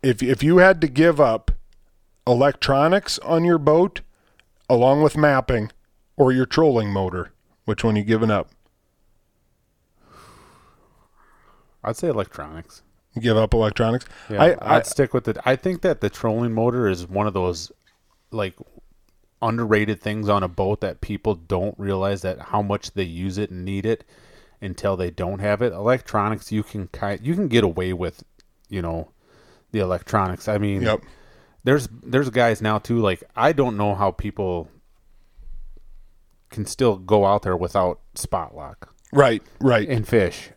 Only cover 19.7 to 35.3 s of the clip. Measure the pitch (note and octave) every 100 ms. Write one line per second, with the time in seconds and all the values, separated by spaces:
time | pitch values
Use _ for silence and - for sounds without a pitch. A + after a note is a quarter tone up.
19.7 | G#2+ G#2 G#2 G#2 G#2+ G#2 G2+ F#2 E2+ F#2+
20.7 | G#2+ G2+ - - G2+ - F#2 E2 F#2+ F#2+
21.7 | - G2 F#2+ F#2+ G2 F#2 - - G#2 G2+
22.7 | G2+ - G2 F#2 E2+ F#2+ F#2+ G#2 F2+ F2+
23.7 | G2 G#2 A2+ _ _ _ - _ _ G2+
24.7 | F#2 G2+ F#2+ F2 E2+ F2+ F#2+ G#2 G#2 A#2+
25.7 | E2+ G#2+ B2+ - G#2+ G#2 A2 - G#2+ G#2
26.7 | G#2+ F#2 - G2+ G2 B2 E3+ F3+ A#2 G2+
27.7 | E2 F#2 F2 F2 - - _ _ _ _
28.7 | G2 E2+ E2 - _ _ _ _ _ _
29.7 | G#2+ F#2 F2+ - G#2+ F#2+ F2+ - G#2 G#2
30.7 | G2 A2+ A2 - - - _ _ _ B2
31.7 | C#3+ A2+ A2+ B2+ B2+ C#3 B2 A#2 G#2+ G#2+
32.7 | G#2+ - A#2 G#2 F2+ - - C3 D3+ B2+
33.7 | G#2 G#2 F#2+ G2 - G#2 - F#2+ F2 D#2
34.7 | _ _ _ _ - _